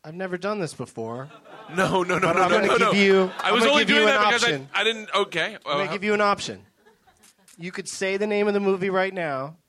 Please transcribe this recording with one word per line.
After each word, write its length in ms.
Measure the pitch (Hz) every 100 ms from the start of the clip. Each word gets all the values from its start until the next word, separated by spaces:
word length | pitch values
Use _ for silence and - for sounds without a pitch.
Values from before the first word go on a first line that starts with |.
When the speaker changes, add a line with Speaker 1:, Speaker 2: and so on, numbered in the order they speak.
Speaker 1:
I've 100 | 156
never 220 | 170 190 180
done 240 | 190 208
this 140 | 165
before. 560 | - 120 - 113 123 143 - - - -
Speaker 2:
No, 280 | 165 156 185
no, 160 | 180 185
no, 100 | 180
Speaker 1:
But 80 | 175
Speaker 2:
no, 60 |
Speaker 1:
I'm 80 | 175
Speaker 2:
no, 60 | 180
Speaker 1:
gonna 100 | 196
Speaker 2:
no, 120 | 226
Speaker 1:
give 20 |
Speaker 2:
no. 120 | 226
Speaker 1:
you, 400 | 196 196 190 185 -
Speaker 2:
I 80 | 185
Speaker 1:
I'm 60 |
Speaker 2:
was 80 | 226
Speaker 1:
gonna 100 | 240
Speaker 2:
only 120 | 294
Speaker 1:
give 120 | 285 294
you 60 |
Speaker 2:
doing 120 | 302
Speaker 1:
an 60 | 269
Speaker 2:
that 60 | 214
because 160 | 233
I, 20 | 233
Speaker 1:
option. 200 | 143 135
Speaker 2:
I 100 | 190
didn't, 300 | 214 226 208
okay. 420 | 190 196 170 180 208 -
Speaker 1:
I'm 60 | 143
gonna 60 |
Speaker 2:
Uh, 80 | 147
Speaker 1:
give 120 | 180
you 100 | 208
an 60 | 208
option. 420 | 208 196 - 95 - _ _ _ _ _ - _ _ -
You 140 | 175
could 160 | 185 170
say 280 | - 190 196
the 100 | 214
name 220 | 208 208
of 60 |
the 60 | 202
movie 300 | 196 190 196
right 220 | 185 190
now 440 | 190 165 131 143 165